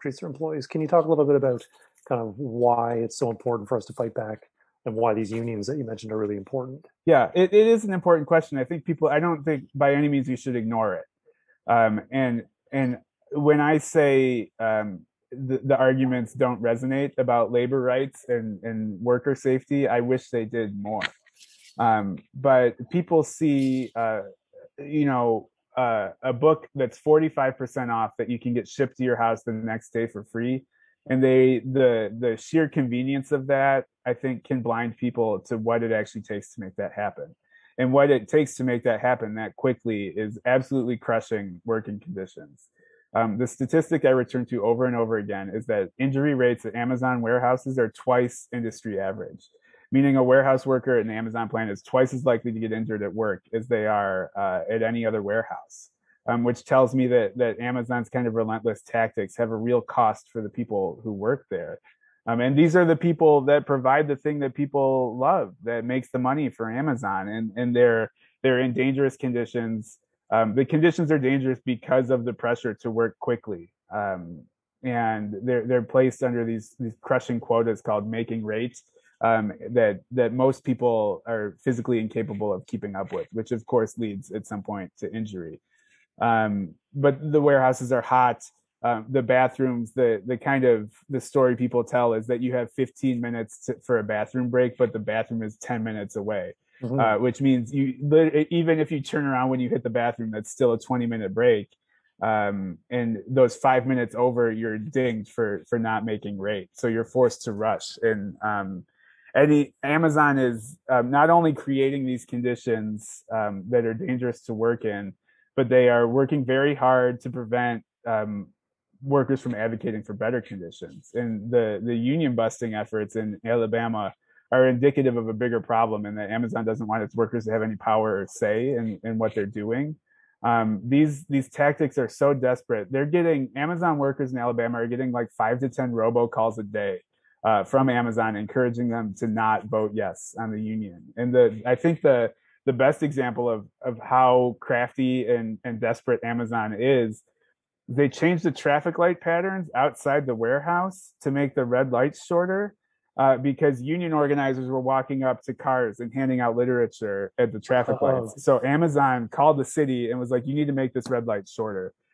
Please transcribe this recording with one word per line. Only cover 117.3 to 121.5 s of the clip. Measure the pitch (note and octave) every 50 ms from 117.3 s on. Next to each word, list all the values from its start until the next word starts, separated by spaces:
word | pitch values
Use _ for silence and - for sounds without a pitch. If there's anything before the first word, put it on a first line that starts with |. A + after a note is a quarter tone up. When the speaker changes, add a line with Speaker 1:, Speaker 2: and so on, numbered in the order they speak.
Speaker 2:
prevent, | A#2 B2+ A#2+ A2 A#2 B2 A#2+ B2 A#2 A2+ - _ _ _ -
um, | A#2 A2+ G#2+ G#2+ G#2 G#2 G2+ F#2+ - _ _ _ _ _ _ _ _ _ _ C3
workers | C3+ C#3 C#3+ C3+ - C3+ B2+
from | - C3 A#2
advocating | G#2 A2 A#2 A2+ G#2+ - B2 A2 A2 G2+
for | - G#2+
better | G2 A2 A2+ B2 B2
conditions. | G#2+ - G#2 F#2+ F2 E2+ - - - - - - - _ -
And | A#2 A#2+ A#2 A2+ G#2+ G2 A#2